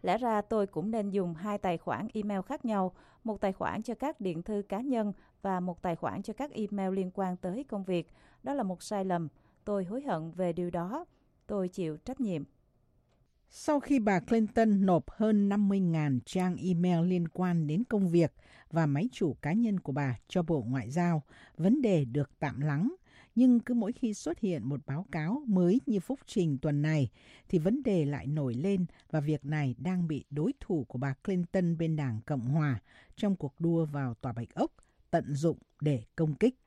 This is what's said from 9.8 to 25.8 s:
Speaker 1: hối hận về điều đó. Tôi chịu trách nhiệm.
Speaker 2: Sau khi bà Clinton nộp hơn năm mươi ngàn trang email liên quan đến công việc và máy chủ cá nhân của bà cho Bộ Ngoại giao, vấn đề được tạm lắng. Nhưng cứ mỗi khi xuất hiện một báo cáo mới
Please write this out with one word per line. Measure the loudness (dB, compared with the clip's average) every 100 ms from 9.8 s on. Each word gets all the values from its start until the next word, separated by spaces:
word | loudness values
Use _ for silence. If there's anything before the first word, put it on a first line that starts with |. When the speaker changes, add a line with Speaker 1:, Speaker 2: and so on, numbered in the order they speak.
Speaker 1:
hối | -2 -6
hận | -4 -4 -4
về | -2 -2
điều | -2 -4
đó. | -4 -4 -6 -10 _ _ _ -6
Tôi | -4 -4
chịu | -2 -6 -6 -10
trách | -6
nhiệm. | -2 -2 -6 _ _ _ _ _ _ _ _ _ _
Speaker 2:
Sau | -8 0 0
khi | 2 2
bà | 4 2
Clinton | 2 2 2 4 4 6 6
nộp | 4 2
hơn | -2 2 4 4
năm | 2 2
mươi | 4
ngàn | 2 2 2 0 0
trang | -2 0 -2
email | 0 2 4 4 4
liên | 2 -2
quan | -2 0 2 2
đến | 0
công | 0 0 4
việc | 4 4 0 -20 -20 -4
và | 0 2
máy | 2 -2
chủ | -2 -2 -2
cá | -2
nhân | 2 2 0
của | -2
bà | -2 -2 -4 _
cho | -2
Bộ | 0 0 0
Ngoại | -4 -2
giao, | 0 2 0 -4 -20 -20 0
vấn | 2 4
đề | 4 2 2
được | -2 -4 _
tạm | -6 -2
lắng. | -2 0 0 -2 _ -20 -6 4
Nhưng | 6 6
cứ | 4
mỗi | -2 -2
khi | -2 -4
xuất | -4 -6 -2
hiện | -2 -2 -2
một | -6 -6
báo | -8 -6
cáo | -4 -2 -2 2
mới | 4 6 4